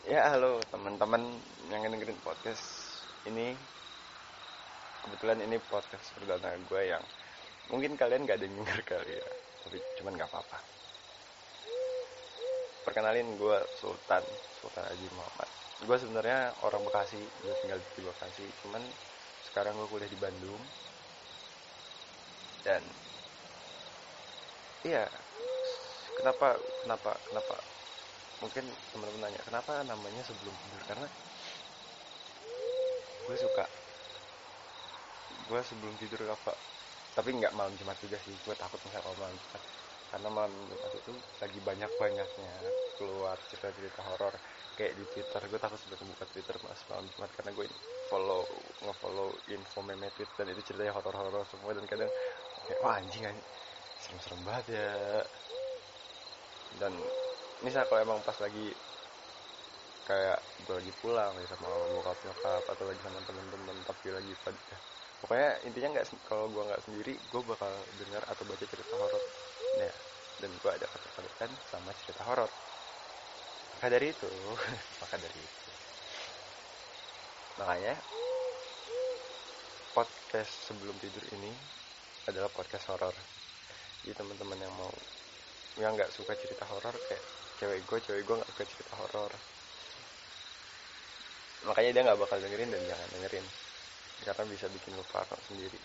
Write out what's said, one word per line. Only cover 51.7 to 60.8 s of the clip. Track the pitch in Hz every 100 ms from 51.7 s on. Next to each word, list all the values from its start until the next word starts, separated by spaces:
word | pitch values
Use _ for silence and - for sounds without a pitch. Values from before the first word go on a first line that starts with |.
dan | 104 104
kadang | 104 110 508 - - - - -
kayak, | 523
"Wah, | - 107
anjing, | 95 107
anjing, | 107 107 - - - - - -
serem-serem | - 90 - 90
banget | 90 120 117 113
ya." | 104 101 101 107 - - - 494 539 508 - - - - - - - - - -
Dan | 98 90 92 - - - - -
misal | 123 135 127
kalau | 110
emang | 110 110 107
pas | 107
lagi | 104 107 107 - - - - - - - - - - - - -
kayak | - 98 95 92 - - -
gue | 92